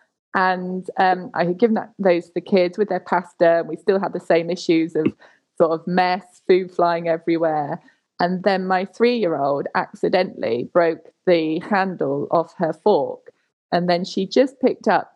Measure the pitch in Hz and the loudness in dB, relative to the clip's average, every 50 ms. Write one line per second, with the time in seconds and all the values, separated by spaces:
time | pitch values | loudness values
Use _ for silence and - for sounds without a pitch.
0 | _ _ _ _ _ _ - 190 190 185 185 180 180 180 185 185 180 - - - | _ _ _ _ _ _ -4 -2 0 0 -2 -2 -4 -8 -8 -8 -10 -8 -2 0
1 | 190 185 185 185 180 - - - 175 170 180 180 240 233 220 196 - - _ - | 2 2 2 0 -4 -6 -4 -2 -2 -2 0 2 2 2 2 0 -4 -6 _ -2
2 | 196 190 175 170 170 - - 175 170 - - 190 180 180 175 - 208 - 185 185 | 2 2 2 2 0 -6 -8 -10 -4 0 2 2 2 2 0 -2 -4 -2 -4 -6
3 | - - - 175 180 - _ - 180 165 170 170 165 156 156 170 - - 196 196 | -4 -2 -2 -2 -2 -4 _ 2 4 4 4 2 0 -4 -8 -6 -2 0 0 0
4 | 196 - - 180 - - 170 165 170 170 175 180 - - 170 160 160 165 165 156 | 0 -4 -6 -6 -2 0 2 2 2 0 -4 -4 0 0 2 2 0 0 -2 -2
5 | 156 - - _ _ - _ _ _ _ _ - 175 160 165 165 156 - 175 185 | -2 -2 -4 _ _ -20 _ _ _ _ _ 0 0 0 0 -2 -4 -2 0 0
6 | 185 180 180 180 180 _ _ _ _ - 190 185 190 175 - - 180 170 170 170 | 2 2 0 -2 -6 _ _ _ _ 2 2 2 2 0 -2 0 0 0 0 0
7 | 170 165 165 165 - - 170 165 165 160 156 151 147 139 156 - _ _ _ _ | -2 -2 -2 -2 -2 -2 -2 0 0 0 0 -2 -4 -4 -6 -10 _ _ _ _
8 | _ _ _ - 175 175 185 180 185 208 196 185 185 185 190 185 190 196 - - | _ _ _ -4 -2 -2 -2 -2 0 0 0 0 0 -2 -2 -2 -2 -4 -4 0
9 | 226 240 247 240 214 175 160 139 139 143 143 139 170 - - 190 175 - - - | 2 2 2 2 0 -2 -2 0 -2 -2 -2 -2 -4 -4 -4 -4 -4 -6 -6 -4
10 | - - - 185 185 185 - - - - 113 120 117 - - 175 170 165 160 - | -4 0 0 0 0 -2 -4 -8 -6 -4 -4 -4 -4 -2 0 2 2 2 0 -4
11 | - _ _ _ - - 175 170 160 156 160 175 180 - 214 190 190 190 180 - | -8 _ _ _ 0 2 2 2 2 0 -4 -4 -4 -2 -2 0 0 -2 -4 -6
12 | 156 135 139 143 143 - - 170 160 - - - 185 156 156 - - 214 202 156 | -4 -4 -4 -4 -4 -2 -2 -2 -2 -2 -6 -4 -4 -4 -4 0 2 2 2 2
13 | 135 110 95 - _ - - _ _ _ _ _ _ - - 175 175 175 175 175 | 0 -2 -6 -10 _ -20 -20 _ _ _ _ _ _ -4 -2 -2 0 0 0 -2
14 | 185 - - - 190 196 - 247 262 269 - _ - 240 - - - 226 185 160 | -2 -4 -4 -4 -4 0 2 2 2 2 0 _ -2 -2 -2 -2 0 0 0 0
15 | - - _ | 0 -4 _